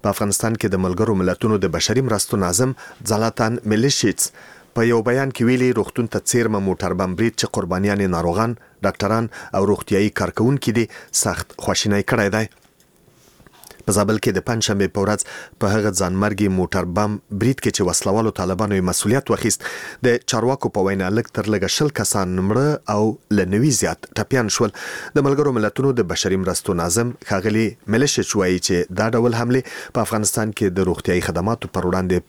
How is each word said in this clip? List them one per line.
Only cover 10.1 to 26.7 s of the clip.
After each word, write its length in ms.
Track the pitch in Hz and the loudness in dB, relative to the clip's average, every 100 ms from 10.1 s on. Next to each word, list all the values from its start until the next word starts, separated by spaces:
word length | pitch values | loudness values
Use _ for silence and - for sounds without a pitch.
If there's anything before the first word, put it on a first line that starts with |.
| - | 0
کارکوونکي 520 | 90 - 113 139 - 113 | -4 2 2 2 0 0
دي، 80 | 113 - - - | -2 -6 -6 -2
سخت 340 | 110 87 - - - | -2 -2 -8 -8 -2
خواشینی 360 | 92 107 101 98 | -2 2 0 2
کړی 160 | 123 101 107 | 0 2 0
دی. 80 | 107 _ _ _ _ _ _ _ _ _ - - - - - | -4 _ _ _ _ _ _ _ _ _ -20 -20 -20 -10 -2
په 80 | 101 | 0
زابل 220 | 101 110 | 2 0
کې 80 | - 95 | 0 -2
د 60 | - | -2
پنجشنبې 460 | 117 107 101 95 - | -2 0 0 0 0
په 80 | |
ورځ 180 | 98 104 - - - - | 0 -2 -4 -12 -18 -4
په 80 | 104 | 0
هغه 180 | 107 107 90 | 0 0 0
ځانمرګي 500 | 92 92 104 98 101 92 | -2 0 0 2 2 2
موټر 320 | 90 95 87 87 | 0 -2 -2 0
بم 160 | 104 104 _ 101 | -2 -2 _ -2
برید 180 | 110 135 | 0 0
کې 100 | 110 - | -2 0
چې 120 | 92 | 0
وسلوالو 420 | 85 104 101 110 - | 0 0 0 0 -2
طالبانو 360 | 92 92 104 98 | -4 -2 0 0
یې 100 | 90 | 0
مسؤلیت 420 | 87 107 127 - | 0 0 0 2
واخیست، 300 | 113 113 - - - - - 123 | 0 0 -2 -6 -12 -14 -2 0
د 140 | 120 - | 0 0
چارواکو 380 | 117 117 139 - 104 | 0 0 0 -2 0
په 80 | 95 | 0
وینا 200 | 98 92 | 0 0
لږ 180 | 107 113 - | 0 -2 -4
تر 80 | 101 | 0
لږه 160 | 104 92 - | 0 0 0
شل 140 | 151 143 | 0 0
کسان 360 | 104 101 92 92 | -2 0 0 0
مړه 260 | 95 110 143 151 - 104 | 2 2 2 0 -2 0
او 80 | 110 - _ 104 | 0 -2 _ 0
له 80 | 92 | 2
نوي 180 | 101 147 120 | 2 2 2
زیات 280 | 90 - - | 0 -4 -8
ټپیان 420 | - 107 131 110 - | -6 -2 0 0 0
شول. 180 | 110 - - - - 147 | -2 -2 -12 -12 -2 0
د 100 | 139 | 2
ملګرو 280 | 139 147 123 | 2 2 2
ملتونو 380 | 107 - 135 120 | 0 0 0 0
د 60 | 90 | -2
بشري 260 | 87 98 95 | -2 0 0
مرستو 320 | 92 90 - | 0 -2 -2